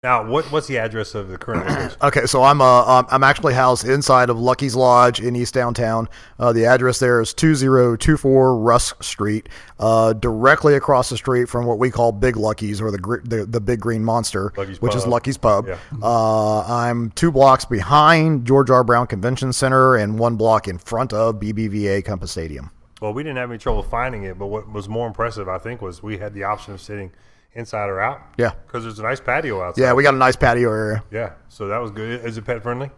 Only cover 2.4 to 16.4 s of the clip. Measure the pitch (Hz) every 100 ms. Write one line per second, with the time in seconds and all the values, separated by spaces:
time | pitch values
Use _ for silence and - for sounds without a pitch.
2.4 | 131 143 131 123 117 127 123 131 135 143
3.4 | 160 123 127 127 117 139 135 127 123 117
4.4 | 120 127 139 117 127 123 123 117 113 120
5.4 | 120 127 120 117 113 113 113 - - -
6.4 | 120 117 113 127 127 120 127 120 113 -
7.4 | 160 151 135 131 123 113 - 156 139 135
8.4 | 131 123 110 120 - - - - 104 107
9.4 | - - - - 107 113 113 110 117 110
10.4 | 127 151 151 143 131 135 127 117 - 127
11.4 | 123 123 120 110 127 117 117 101 127 113
12.4 | 107 107 104 101 110 101 92 120 117 113
13.4 | 101 113 101 120 104 113 110 117 110 98
14.4 | 101 - 98 95 113 104 - 117 131 131
15.4 | 120 101 98 90 - - 110 117 110 110